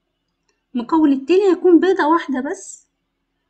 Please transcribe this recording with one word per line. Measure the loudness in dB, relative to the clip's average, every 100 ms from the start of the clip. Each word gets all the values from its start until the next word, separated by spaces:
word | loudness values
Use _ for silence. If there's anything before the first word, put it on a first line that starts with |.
| _ _ _ _ _ _ _ -10
المكون | -4 0 2
التاني | 0 0 0 2
هيكون | 2 4 4
بيضة | 2 0 0
واحدة | -2 -2 -8 -8
بس، | -10 -16 -20 _ _ _ _ _ _